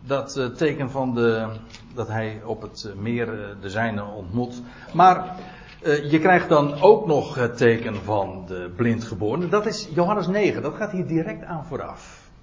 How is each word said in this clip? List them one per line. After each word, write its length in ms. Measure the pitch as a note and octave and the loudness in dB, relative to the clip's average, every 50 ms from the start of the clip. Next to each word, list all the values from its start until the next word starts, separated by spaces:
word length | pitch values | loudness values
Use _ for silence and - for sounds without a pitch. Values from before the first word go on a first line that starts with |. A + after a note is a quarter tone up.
dat, 360 | - - C#3 C3+ C3+ - - | -4 -2 -4 -4 -4 -6 -4
eh, 80 | C#3 B2+ | -4 -4
teken 460 | A#2+ B2 - E3+ D3 C#3+ - C#3 A#2+ | -4 -2 0 0 0 0 -2 -6 -4
van 220 | A#2+ C#3 C3 B2+ A#2+ | -2 -2 -2 -2 0
de, 360 | A#2 A#2 A#2 A2+ A2+ A2 G#2+ G#2+ A2 - - - - - - B2 | 2 4 4 2 2 -2 -4 -8 -10 -14 -16 -20 -20 -20 -14 -8
dat 140 | B2 A2 | -8 -6
hij 340 | A2 A2 A2+ A2 A2 G#2+ G#2+ G#2+ | -4 -2 -4 -4 -4 -6 -10 -8
op 160 | A#2 A2 G#2+ | -8 -8 -8
het, 220 | A2+ G2+ - - - | -8 -14 -14 -12 -12
eh, 120 | G#2+ G2 | -12 -10
meer, 480 | G2 G#2 A#2 A#2 A#2+ A#2 A2+ A2+ G#2 G#2 | -6 -4 -4 -2 -2 -4 -4 -6 -10 -10
eh, 180 | G2+ G2+ G2+ | -12 -12 -12
de 80 | G#2 G2 | -10 -6
zijnen 360 | F#2 A2 A#2 A2+ G#2+ G2+ G#2 | -2 -2 -2 -2 -2 -4 -6
ontmoet. 560 | G#2 G#2 G#2+ F#2+ E2+ G2 A#2+ B2 A#2 - - - - - - - - - | -8 -10 -12 -10 -4 -4 -4 -4 -4 -8 -14 -16 -16 -18 -18 -16 -4 4
Maar, 420 | E3 F#3 F#3 F3+ - - - - - - - - - - - - - | 8 8 8 8 6 0 -8 -10 -12 -14 -16 -16 -18 -20 -20 -20 -4
eh, 300 | - E3 D3 D3 C#3+ C#3+ | 0 2 2 2 2 2
je 80 | D#3 D#3+ | 2 4
krijgt 300 | D#3+ F#3+ F3+ E3+ - - | 6 6 6 6 6 4
dan 320 | E3+ D3 C#3+ C#3+ D3 - | 4 4 4 2 0 6
ook 240 | F3+ G3 A3+ - - | 8 8 8 8 4
nog 300 | E3 D3+ C3 A#2 - - | 2 2 2 0 -2 -2
het 220 | C3 B2 A2+ A#2 | -2 -2 -2 0
teken 380 | - C3 A#2 A#2 G#2+ - A#2 G#2 | 4 4 6 6 4 0 -6 -8
van 480 | G2+ F2+ G#2 G#2+ G2+ F#2+ F#2 F#2+ F#2+ F2+ | -6 -4 -2 0 0 0 -2 -6 -12 -10
de 240 | F2 F#2 F2+ F2+ F2+ F2+ | -10 -8 -8 -8 -10 -4
blindgeborene. 720 | - A#2+ A#2+ A2+ - - - A2 F2+ G#2 G#2 B2 E3 F3+ | 0 0 0 2 0 -4 -8 -6 -4 -2 -2 -2 -2 0
Dat 180 | E3 F#3 G#3 G#3 | 0 0 0 0
is 220 | A3+ F#3+ - - - C#3+ | 0 -4 -6 -8 -4 0
Johannes 340 | E3 F3 F3+ G#3+ G#3 E3+ | 0 2 2 2 0 0
negen. 340 | E3+ F#3+ G#3 G#3 D#3+ - - | 0 0 2 2 2 0 0
Dat 140 | A#2+ D3 - | -4 -6 -4
gaat 160 | - G#3+ G3+ | -4 -6 -4
hier 160 | - F#3 E3 | -4 -4 -4
direct 360 | C3 E3 D#3+ E3 - - - - | 0 0 0 -2 -2 -8 -10 -10
aan 220 | - F3 D#3 C3+ | -10 -10 -10 -10
vooraf. 640 | - C#3+ - E2+ E2+ - - - - - - - - - - | -10 -10 -10 -10 -10 -12 -16 -18 -20 -20 -20 -20 -20 -20 -20